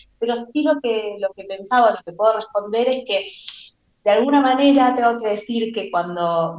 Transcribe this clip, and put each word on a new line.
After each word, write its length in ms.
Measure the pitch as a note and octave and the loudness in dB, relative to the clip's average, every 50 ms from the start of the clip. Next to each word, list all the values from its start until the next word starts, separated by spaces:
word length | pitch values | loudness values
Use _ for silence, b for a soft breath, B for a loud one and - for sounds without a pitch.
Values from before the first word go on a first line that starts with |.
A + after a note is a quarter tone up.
| B B _ - | B B _ -6
pero 180 | A#3 A#3+ A#3+ | -4 -4 -4
sí 240 | A#3 A#3 - - D4+ | -4 -6 -6 -4 0
lo 180 | D4 D#4 D4 C#4+ | 2 2 0 0
que, 340 | - A#3 A3 A3 G#3+ G#3 G3+ G3+ | 0 -2 -2 -2 -4 -6 -8 -6
lo 140 | G3 F#3+ - | -6 -6 -6
que 100 | G3 F#3 | -8 -12
pensaba, 480 | F#3+ F#3+ G3 G3 - B3+ B3 A#3 G#3+ | -12 -12 -12 -6 0 2 4 4 4
lo 60 | F#3 - - | 2 0 -8
que 80 | E3+ E3+ | -14 -6
puedo 240 | F3+ G#3+ A3 A3 | 0 0 0 0
responder 500 | G#3 - - - G3+ G#3 G#3 G#3+ A#3 B3 | 0 -4 -6 -6 -6 -6 -2 -2 -2 0
es 160 | C4 C4 - - | 0 -2 -4 -4
que 220 | - G3 F#3+ G3 B B B B B B B B B B _ _ _ _ _ - | -4 -4 -4 -4 B B B B B B B B B B _ _ _ _ _ 0
de 60 | G#3 | 2
alguna 320 | G3+ A3 B3 C#4 C#4+ C#4+ | 2 2 4 4 4 4
manera 540 | C#4 C4 B3+ C4+ C#4+ C#4+ C#4 C4+ B3 B3 B3 | 4 4 2 4 4 6 6 6 4 4 2
tengo 200 | A#3+ A#3 A#3 A#3 A#3 | 2 2 2 0 0
que 80 | A3 | -2
decir 440 | G#3 G#3 G#3 - - A#3 A3+ A3 A3+ | -4 -4 -4 -4 -4 -2 -2 -2 -2
que 200 | - G#3 - - | -4 -8 -8 -4
cuando 680 | - F3 F3 F3+ F3 F3 E3+ E3+ E3+ E3 E3 E3 E3+ | -2 -2 -2 -2 -4 -2 -2 0 0 0 -2 -2 -4